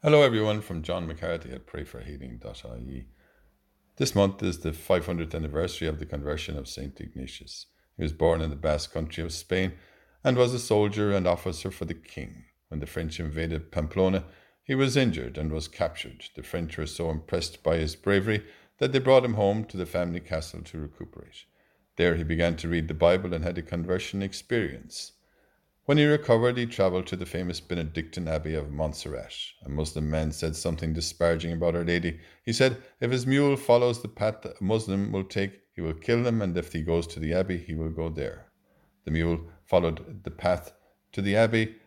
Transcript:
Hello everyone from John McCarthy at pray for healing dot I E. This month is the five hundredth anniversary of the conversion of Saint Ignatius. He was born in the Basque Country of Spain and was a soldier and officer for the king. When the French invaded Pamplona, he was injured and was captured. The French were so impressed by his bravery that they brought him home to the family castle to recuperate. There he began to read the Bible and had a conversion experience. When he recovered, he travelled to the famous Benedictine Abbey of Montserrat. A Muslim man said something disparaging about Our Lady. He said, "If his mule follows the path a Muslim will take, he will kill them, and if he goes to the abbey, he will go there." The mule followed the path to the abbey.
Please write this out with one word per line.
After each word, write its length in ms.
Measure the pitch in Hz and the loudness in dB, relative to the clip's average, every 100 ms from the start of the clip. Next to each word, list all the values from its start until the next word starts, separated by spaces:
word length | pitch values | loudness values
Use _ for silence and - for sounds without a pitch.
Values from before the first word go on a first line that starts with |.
| 151 | 8
Hello 140 | 151 | 8
everyone 400 | 139 113 107 107 | 8 6 2 0
from 220 | 104 85 | -2 -6
John 220 | 80 87 82 | -4 -4 -4
McCarthy 460 | 80 85 85 - | -6 -4 -4 -6
at 140 | - - | -14 -12
pray 180 | - | -12
for 160 | 69 62 | -12 -12
healing 400 | 57 73 65 58 | -14 -12 -12 -12
dot 220 | - - | -14 -14
I 140 | 60 60 | -14 -12
E. 300 | 64 65 62 _ _ _ _ _ _ _ _ _ | -10 -12 -14 _ _ _ _ _ _ _ _ _
This 180 | 139 101 | 0 4
month 260 | 98 95 | 4 4
is 180 | 98 82 | -4 -2
the 120 | 80 | -4
five 340 | 78 - 90 85 | -6 2 2 2
hundredth 300 | 87 80 82 | -4 -4 -4
anniversary 500 | 76 73 87 - 82 | -4 -2 -2 -2 -4
of 140 | 78 | -4
the 60 | 78 | -6
conversion 520 | 73 71 76 - 76 | -6 -4 -4 -6 -8
of 120 | 67 | -10
Saint 320 | - 71 - | -10 -12 -10
Ignatius. 640 | - - 64 - - - - _ _ - | -14 -12 -12 -14 -16 -18 -18 _ _ -6
He 60 | |
was 100 | 78 | -6
born 260 | 78 82 82 | 2 4 4
in 100 | 78 | 0
the 60 | 71 | -2
Basque 380 | 78 76 - | 0 0 -2
Country 280 | 82 80 - | -6 -6 -6
of 120 | 80 | -6
Spain 400 | 80 - 92 92 87 - _ _ _ | -8 -2 0 0 -4 -20 _ _ _
and 140 | 139 123 | 0 4
was 160 | 123 | 4
a 60 | 123 | 2
soldier 520 | - 107 104 107 104 | 2 4 4 2 2
and 160 | 98 87 | 2 2
officer 420 | 87 92 82 95 | 2 0 -6 -8
for 140 | - | -8
the 100 | 95 | -8
king. 520 | 82 - - 65 - - _ _ | -8 -10 -12 -12 -14 -20 _ _
When 100 | 78 | -8
the 60 | 69 | -6
French 340 | - 80 78 | -6 -6 -4
invaded 500 | 80 78 82 80 78 | -6 -4 -4 -4 -4
Pamplona, 540 | - 76 95 95 95 85 - _ _ | -4 -2 2 4 4 -2 -18 _ _
he 120 | - 135 | -4 0
was 200 | 135 131 | 2 4
injured 420 | 127 78 62 67 | 2 0 -6 -4
and 140 | 78 | -2
was 160 | 78 78 | -2 -6
captured. 560 | - 85 - - - - - | -4 -4 -4 -14 -14 -16 -16
The 40 | |
French 360 | - 113 82 - | -8 -6 -6 -6
were 100 | 76 | -8
so 220 | - 82 | -4 -4
impressed 520 | 78 - 87 82 - | -4 -2 -4 -4 -2
by 140 | - 82 | 0 2
his 220 | 78 - | 0 -2
bravery 480 | - 98 101 107 - - _ _ | 2 2 4 -2 -4 -20 _ _
that 160 | 131 | 0
they 60 | 131 | 2
brought 260 | 127 131 123 | 8 6 6
him 80 | |
home 320 | 110 101 107 107 | 2 2 2 -4
to 100 | 92 | -6
the 100 | 87 | -4
family 360 | 92 87 85 | -2 -2 -4
castle 400 | 82 80 78 80 | -4 -6 -6 -12
to 160 | 80 82 | -12 -10
recuperate. 680 | 76 - - - - - - _ _ _ _ - | -10 -10 -16 -14 -20 -20 -20 _ _ _ _ 2
There 180 | 87 85 | 4 4
he 80 | |
began 320 | 78 82 85 80 | 0 2 2 2
to 140 | 82 | -2
read 180 | 85 80 | -2 -2
the 60 | |
Bible 400 | 78 85 92 95 | 4 6 6 2
and 100 | 85 | -2
had 140 | 85 85 | -2 -4
a 40 | |
conversion 640 | 80 87 85 92 - 98 | -6 -6 -2 -2 -2 -4
experience. 880 | 98 - - 120 87 64 - - - _ _ _ _ _ _ _ - | -6 -8 -4 -2 -2 -6 -14 -16 -16 _ _ _ _ _ _ _ 2
When 120 | 147 | 4
he 60 | |
recovered, 540 | 147 147 147 117 123 123 | 6 4 4 4 4 2
he 80 | 117 | -4
travelled 420 | - 95 92 92 | 2 2 2 -2
to 80 | 92 | -6
the 100 | 90 | -4
famous 360 | 87 87 82 | -4 -4 -6
Benedictine 680 | - 87 80 80 82 - 82 | -4 -4 -2 -4 -6 -6 -2
Abbey 280 | 80 80 78 | -2 -2 -4
of 140 | 73 | -4
Montserrat. 640 | 73 78 76 76 69 - - - - | -2 -4 -4 -8 -10 -10 -12 -14 -12
A 60 | - | -6
Muslim 400 | 71 78 76 76 | -4 -2 -2 0
man 240 | 78 78 | 0 0
said 240 | 76 80 80 | -2 -4 -2
something 340 | 90 80 82 | -4 -2 -2
disparaging 640 | 80 82 - 85 82 82 | -2 -4 0 2 2 -2
about 220 | 85 85 85 | 0 0 0
Our 100 | 85 | 0
Lady. 340 | 87 85 80 - _ | 0 0 -6 -14 _
He 80 | - | -6
said, 320 | 110 131 117 - _ | 2 2 2 -12 _
"If 100 | 120 | -2
his 160 | 127 123 | 0 2
mule 300 | 135 143 135 | 4 4 2
follows 460 | - 120 123 117 | 6 6 6 2
the 80 | 101 | -6
path 360 | - 107 - - | -2 -2 -2 -10
a 80 | - | -4
Muslim 540 | 95 110 107 95 101 | 0 0 2 -2 0
will 100 | 101 | -2
take, 380 | 95 - 98 - _ | -2 -2 -4 -6 _
he 60 | - | -6
will 140 | 82 | -4
kill 300 | 80 - 117 | -4 0 2
them, 180 | 123 117 | 2 2
and 160 | 98 87 | 0 -2
if 160 | 82 | -2
he 80 | 82 | -4
goes 260 | 78 82 82 | 0 0 0
to 140 | - | -6
the 100 | 78 | -2
abbey, 240 | 87 95 87 | 0 0 -4
he 160 | 78 | -4
will 160 | 80 80 | -6 -4
go 200 | 80 80 | -4 -6
there." 380 | 80 71 - - _ _ _ _ _ - | -4 -6 -8 -20 _ _ _ _ _ -2
The 60 | |
mule 360 | 78 85 85 82 - | 0 2 0 -4 -20
followed 640 | _ 92 85 78 - 107 - | _ 4 4 -2 -10 -12 -12
the 40 | |
path 440 | - 90 - - _ _ _ _ | -4 0 0 -4 _ _ _ _
to 80 | - | -6
the 160 | 98 104 | 0 4
abbey. 400 | 113 113 110 - | 4 4 0 -4